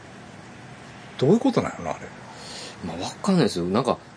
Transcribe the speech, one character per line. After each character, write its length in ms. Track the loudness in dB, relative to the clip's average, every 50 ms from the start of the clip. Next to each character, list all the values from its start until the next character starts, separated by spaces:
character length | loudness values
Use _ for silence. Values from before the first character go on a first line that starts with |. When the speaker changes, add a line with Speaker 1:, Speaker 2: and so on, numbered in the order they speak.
| -18 -18 -18 -18 -18 -18 -18 -18 -18 -18 -18 -18 -16 -16 -16 -16 -16 -16 -16 -16 -16 -14 -2 2
Speaker 1:
ど 100 | 6 6
う 40 | 6
い 20 |
う 20 | 8
こ 140 | 6 4 4
と 100 | 2 0
な 60 | 0
ん 40 | -4
や 60 | -4
ろ 60 | -4
な、 60 | -4 -4
あ 20 |
れ。 60 | -4 -8 -12 -14 -16 -16 -16 -16 -14 -14 -12 -12 -12 -12 -12 -12 -10 -8
Speaker 2:
ま 100 | -6 -6
あ、 20 |
わ 140 | -6 -6 -6
か 220 | -6 -2 2 4 6
ん 40 |
な 60 | 6 6
い 20 |
で 60 | 6
す 80 | 4 0
よ。 80 | 0
な 140 | 2 2 4
ん 40 | 4
か、 140 | 4 2 0 -2 -10 -20